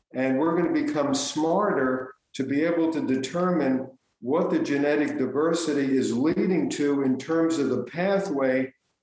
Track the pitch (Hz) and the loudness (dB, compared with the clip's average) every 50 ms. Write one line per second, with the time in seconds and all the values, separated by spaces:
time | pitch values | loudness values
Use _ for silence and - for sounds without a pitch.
0 | _ _ - 127 131 131 131 131 156 170 165 180 175 - 156 151 139 147 147 151 | _ _ -4 -2 0 0 2 2 2 2 2 2 0 2 0 0 0 0 0 0
1 | 139 135 135 - - - - 156 156 165 175 196 208 202 127 135 131 131 127 131 | 0 0 0 -2 -2 -4 -2 -2 0 2 2 2 2 2 0 0 0 0 0 -2
2 | 131 - - _ _ _ - - 131 - 139 143 160 170 170 165 160 160 160 147 | -6 -10 -16 _ _ _ -6 -6 -4 -2 0 0 0 0 2 2 0 0 0 -2
3 | 127 - 131 - - - 170 175 180 185 175 156 139 131 131 123 - - - _ | 0 0 0 -2 -2 -4 -2 -2 0 2 2 2 2 0 0 -2 -4 -8 -14 _
4 | _ _ _ _ 117 120 143 175 196 - 170 160 - - 143 139 143 147 151 151 | _ _ _ _ -4 -2 0 0 0 0 0 0 0 0 0 0 2 2 2 2
5 | 147 131 - - 131 117 - 143 160 165 170 170 - 156 143 143 135 131 131 131 | 0 0 0 -2 -2 -2 0 0 0 2 0 0 -2 -2 0 0 0 2 2 2
6 | 113 107 117 120 135 165 - - - 185 185 160 139 123 - - 147 143 143 139 | 2 0 0 0 0 0 2 2 2 2 2 0 0 -2 -2 -2 0 0 0 2
7 | 135 131 127 127 - - 165 165 165 160 160 143 135 117 123 113 - - - 160 | 2 0 0 -2 -2 -2 0 2 2 2 0 0 0 0 0 -2 -4 -6 -6 -4
8 | 180 196 196 185 190 175 147 135 135 131 127 131 131 131 - _ _ _ _ _ | 0 0 0 0 0 -2 -2 0 0 2 2 0 -2 -4 -8 _ _ _ _ _